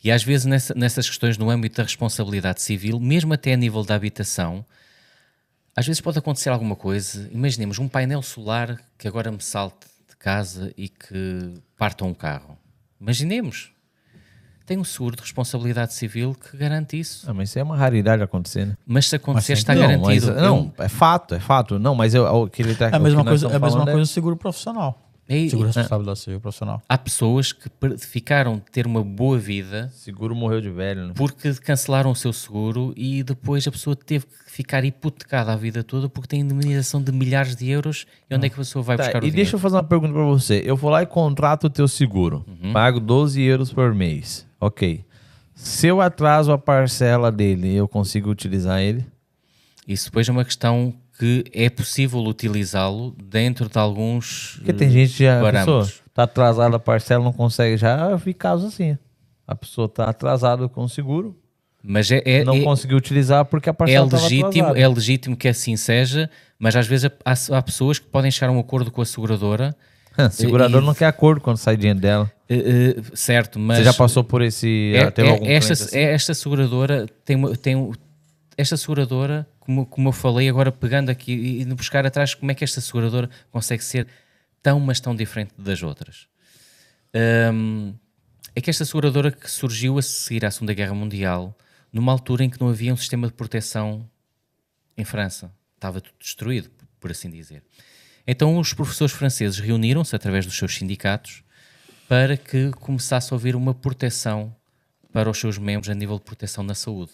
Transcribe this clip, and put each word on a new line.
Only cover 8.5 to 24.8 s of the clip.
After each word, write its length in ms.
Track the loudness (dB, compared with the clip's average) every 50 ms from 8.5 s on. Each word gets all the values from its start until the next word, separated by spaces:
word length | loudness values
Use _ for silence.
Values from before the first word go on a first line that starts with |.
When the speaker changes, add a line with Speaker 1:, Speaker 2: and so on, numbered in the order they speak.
| -4 -4 -4 -6 -8 -14 _ _ _ _
Speaker 1:
que 80 | -10
agora 240 | -8 -6 -6 -6 -6
me 100 | -8 -10
salte 460 | -10 -8 -6 -6 -6 -6 _ _ -20 _ _ _ _ _
de 80 | _
casa 560 | _ -4 -2 -2 -2 -4 -6 -8 -12 -12 -12 -12
e 120 | -14 -16 -16
que 640 | _ _ -20 -14 -10 -8 -8 -6 -8 -8 -10 -12 -14 -18 _ _ _ _
parta 260 | -4 -4 -2 -4 -8
um 80 | -8 -8
carro. 420 | _ -8 -8 -8 -8 -14 -20 -20 _ _ _ _ _ _ _ _ _
Imaginemos. 680 | -6 -4 -4 -2 -2 -4 -4 -4 -6 -8 -10 -12 -18 _ _ _ _ _ _ _ _ _ _ -20 _ _ _ _ _ _ _ _ _
Tem 120 | -8 -6 -6
um 60 | -6
seguro 300 | -8 -8 -6 -6 -8 -8
de 80 | -8
responsabilidade 680 | -16 -10 -6 -6 -6 -4 -6 -4 -4 -2 -2 -2 -4 -4
civil 420 | -6 -8 -8 -8 -6 -4 -6 -6 -6
que 220 | _ -14 -20 -8
garante 420 | -6 -4 -2 -2 -4 -4 -6 -8 -8
isso. 320 | -8 -10 -12 -12 -10 -8
Speaker 2:
Ah, 40 | -6
mas 160 | -4 -6 -4
isso 80 | -4 -4
é 40 |
uma 140 | -4 -2 0
raridade 460 | 2 2 4 4 2 4 4 2 2
acontecer, 440 | 2 -2 -4 -6 -6 -4 -4 -4 -4
né? 100 | -4 -6 -8 _
Speaker 1:
Mas 200 | 0 2 2 2
se 100 | 2 -2
acontecer, 360 | -2 -2 0 0 0 0 0
Speaker 3:
Mas 60 | 0 0
Speaker 1:
está 160 | 2 2 4
Speaker 2:
Não, 60 | 6
Speaker 1:
garantido. 440 | 6 6 4 4 4 4 4 4 4 2
Speaker 2:
mas, 100 | 2 4
não, 300 | 4 4 4 4 2 -2 -6 -4
Speaker 1:
Eu 60 | -6
Speaker 2:
é 40 | -4
fato, 460 | 2 4 6 6 6 2 0 -4 -6
é 60 | -6
fato. 380 | 2 2 2 2 4 0 -2 0
Não, 160 | 0 0 2
mas 200 | 4 2 4 4
eu, 100 | 4 4
o 240 | 4 4 2 2 0
que 140 | -2 -2
ele 120 | -2 -2 0
tá, 120 | 0 0 2
Speaker 3:
É 60 | 4
a 40 | 4
Speaker 2:
o 40 |
Speaker 3:
mesma 180 | 6 6 6 6
Speaker 2:
que 80 | 4 4
nós 120 | 2 2
Speaker 3:
coisa, 40 | 2
é 20 | 2
a 0 |
Speaker 2:
estamos 120 | 0 2
Speaker 3:
mesma 80 | 2 2
Speaker 2:
falando 160 | 2 2 2 2
é 40 |
Speaker 3:
coisa 180 | 2 2 2 0
o 20 |
seguro 240 | 0 -2 -2 -2 -4
profissional. 640 | -4 -6 -8 -8 -6 -10 -8 -6 -4